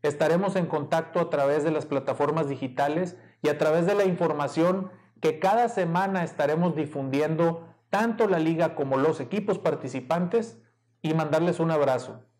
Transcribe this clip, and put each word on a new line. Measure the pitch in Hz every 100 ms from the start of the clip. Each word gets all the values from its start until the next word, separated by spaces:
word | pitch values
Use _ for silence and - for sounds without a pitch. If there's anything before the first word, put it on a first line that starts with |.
Estaremos | 147 147 156 170 196 190
en |
contacto | 160 156 143 165 160 175
a | 170
través | 143 139 151
de | 151
las | 151
plataformas | 151 139 135 123 147 160 143
digitales | 127 135 127 143 156 180 - - _
y | 147
a | 147
través | 156 160
de | 170
la | 208
información | 190 175 165 147 143 156 170 185 190 - _ _
que | 156 156
cada | 185 220 233
semana | 233 170 170 196 190
estaremos | 165 - 147 156 175
difundiendo | 151 151 147 135 139 151 160 170 165 - _ _
tanto | 196 233 220 214
la | 175
liga | 160 165 160
como | - 135 135
los | 151 156
equipos | 131 202 202 170
participantes | - - 139 131 127 165 180 233 220 - _ _ _ _
y | 156
mandarles | 160 151 156 175 170
un | 165
abrazo. | 156 139 127 - 113 _